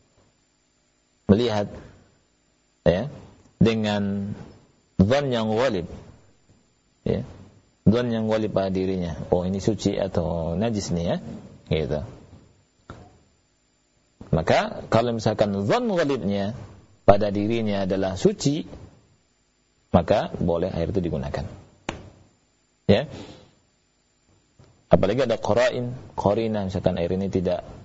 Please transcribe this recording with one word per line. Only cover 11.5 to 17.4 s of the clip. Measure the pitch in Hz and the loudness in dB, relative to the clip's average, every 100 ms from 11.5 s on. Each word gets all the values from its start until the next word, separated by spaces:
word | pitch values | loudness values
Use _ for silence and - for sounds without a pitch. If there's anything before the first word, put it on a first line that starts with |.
| - - | -20 -4
gitu. | 80 69 73 - - - - - _ _ _ - - - - _ _ _ _ _ _ _ _ _ _ - | -2 0 -4 -6 -14 -20 -20 -20 _ _ _ -20 -20 -20 -20 _ _ _ _ _ _ _ _ _ _ -2
Maka | 80 80 139 214 - - | 0 4 2 2 -6 2
kalau | 113 120 113 | 2 2 0
misalkan | 113 107 104 98 | -2 2 0 2
zon | 101 226 240 | 0 0 2
ghalibnya | 180 147 131 95 101 98 131 - - - - - | 0 0 0 -2 -2 -4 -6 -14 -18 -20 2 4
pada | 101 104 | 6 4
dirinya | 101 | 0